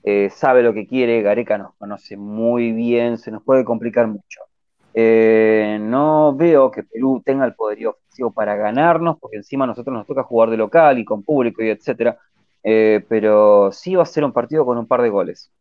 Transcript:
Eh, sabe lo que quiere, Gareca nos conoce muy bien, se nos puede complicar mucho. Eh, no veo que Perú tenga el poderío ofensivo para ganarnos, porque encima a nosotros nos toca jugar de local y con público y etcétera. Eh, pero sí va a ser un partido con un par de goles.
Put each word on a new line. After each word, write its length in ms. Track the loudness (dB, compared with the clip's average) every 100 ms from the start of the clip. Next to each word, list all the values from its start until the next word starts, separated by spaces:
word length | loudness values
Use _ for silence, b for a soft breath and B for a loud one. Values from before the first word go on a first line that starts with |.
Eh, 260 | 0 0 0
sabe 320 | 0 2 4
lo 120 | 2
que 120 | -2 -6
quiere, 360 | -2 0 0
Gareca 340 | 0 -2 -2 -6
nos 180 | -6 _
conoce 400 | -16 -16 -16 -16
muy 540 | -12 -4 -2 0 -2
bien, 440 | -4 -2 0 0 -6
se 140 | -10
nos 120 | -10
puede 220 | 0 0
complicar 420 | 0 -4 -2 -2 -2
mucho. 340 | -4 _ -20 -20 _ _ _ _
Eh, 880 | 0 2 4 4 4 4 2 0 -4
no 560 | -4 -2 0 2 2 2
veo 340 | 2 4 2
que 120 | -2
Perú 380 | -14 -4 -2 -2
tenga 220 | -2 -2 -2
el 80 |
poderío 360 | -4 -8 -6 -8
ofensivo 380 | -8 _ -8 -6
para 240 | -4 -4
ganarnos, 640 | -2 -4 0 0 2 -2 -6
porque 200 | -12 -18
encima 260 | -10 -6
a 40 | -6
nosotros 280 | -6 -10 -12
nos 100 | -8
toca 160 | -8
jugar 280 | -4 0 0
de 80 | 0
local 400 | 0 4 4 2
y 60 | -2
con 160 | -6
público 400 | -2 -2 -2 -2
y 80 | -4
etcétera. 480 | -4 -6 -2 -4 -4 b _ _ _
Eh, 400 | 0 2 4 2 0
pero 600 | -2 2 4 6 4 2
sí 220 | -2 -4
va 80 | -2
a 40 | 0
ser 180 | -2
un 80 | -2
partido 320 | -4 -4 -2 -2
con 100 | -2
un 100 | -2
par 140 | 0
de 60 | 0
goles. 420 | -2 -4 -10 _ _